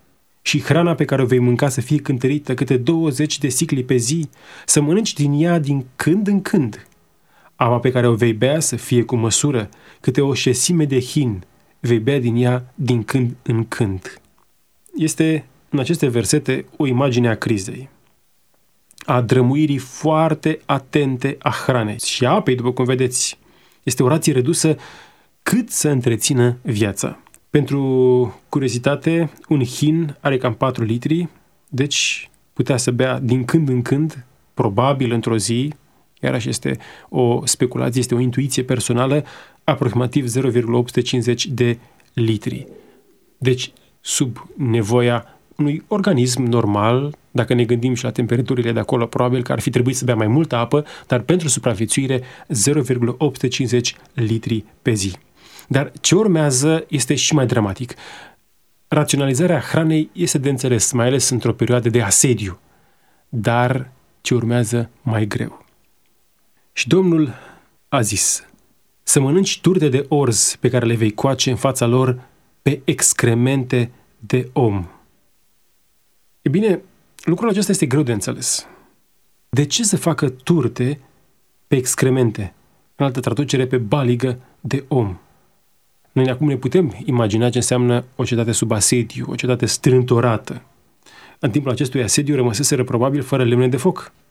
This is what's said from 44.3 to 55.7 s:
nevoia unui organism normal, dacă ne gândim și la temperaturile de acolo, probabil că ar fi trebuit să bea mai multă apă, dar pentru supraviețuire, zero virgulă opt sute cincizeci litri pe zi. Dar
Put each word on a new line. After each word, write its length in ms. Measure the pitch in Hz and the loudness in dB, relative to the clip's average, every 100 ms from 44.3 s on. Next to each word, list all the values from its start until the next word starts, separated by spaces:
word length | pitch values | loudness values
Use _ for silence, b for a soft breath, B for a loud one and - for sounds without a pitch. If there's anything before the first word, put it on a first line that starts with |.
| 104 - - | -6 -14 -6
nevoia 840 | 131 113 104 123 120 120 - - _ - | 0 0 2 2 2 0 -4 -18 _ -4
unui 280 | 147 156 - | -2 -2 -4
organism 560 | 208 202 135 127 123 | -2 2 2 2 0
normal, 720 | 120 117 104 101 107 123 143 147 _ | 0 2 2 2 2 0 -2 -8 _
dacă 240 | 123 117 | -2 0
ne 100 | 120 | 0
gândim 300 | 113 120 127 | 2 0 0
și 100 | 120 | -2
la 60 | 120 | -4
temperaturile 640 | 107 117 120 127 127 117 | -4 -2 0 0 -2 0
de 60 | 113 | -2
acolo, 280 | 117 131 117 | -2 -2 -2
probabil 360 | - 123 127 | 0 0 0
că 100 | 123 | -2
ar 80 | 127 | -4
fi 100 | 131 | 0
trebuit 260 | 123 120 127 | 0 0 0
să 80 | |
bea 120 | 127 113 | 0 0
mai 100 | 107 | 2
multă 300 | 131 165 120 | 2 2 -2
apă, 280 | 117 147 147 B - | 0 0 -2 B -4
dar 140 | 123 | -2
pentru 280 | - 180 160 | 0 0 0
supraviețuire, 760 | 123 127 101 113 - 131 131 127 B - | -2 -2 -2 -2 0 2 0 -2 B -6
zero 340 | 127 127 151 | -2 2 2
virgulă 320 | 123 127 120 120 | 0 0 -2 0
opt 160 | 151 | -2
sute 140 | 123 131 | -2 -4
cincizeci 480 | - 127 123 123 B B | -2 0 0 0 B B
litri 500 | - 110 113 - 110 - _ | -4 -2 -2 -2 -4 -6 _
pe 100 | 127 | -2
zi. 240 | 107 98 92 _ B B B | 0 -2 -8 _ B B B
Dar 240 | B | B